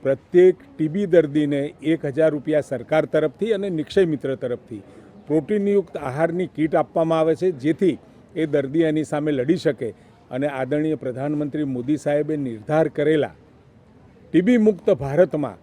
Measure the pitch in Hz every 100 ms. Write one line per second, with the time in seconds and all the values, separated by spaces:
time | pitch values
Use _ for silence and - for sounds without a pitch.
0 | 135 135 _ 175 185 175 - - 156 170
1 | 202 170 156 147 147 143 143 - 143 165
2 | 147 135 160 151 127 151 139 123 120 156
3 | 151 156 151 131 214 202 196 165 147 -
4 | 180 147 139 131 127 120 - 110 - -
5 | - - - 156 135 208 202 202 175 -
6 | 143 131 165 170 180 - 156 160 151 175
7 | 165 160 160 156 185 147 139 165 190 120
8 | - - - - 156 147 139 156 160 156
9 | 147 147 151 143 127 175 160 131 117 -
10 | - - _ 127 143 135 131 147 156 151
11 | 135 123 143 151 147 151 143 127 123 151
12 | 147 147 151 156 135 110 107 151 156 -
13 | 151 156 117 - - - _ - _ -
14 | - - - 151 185 247 214 185 - 160
15 | 135 147 185 151 135 90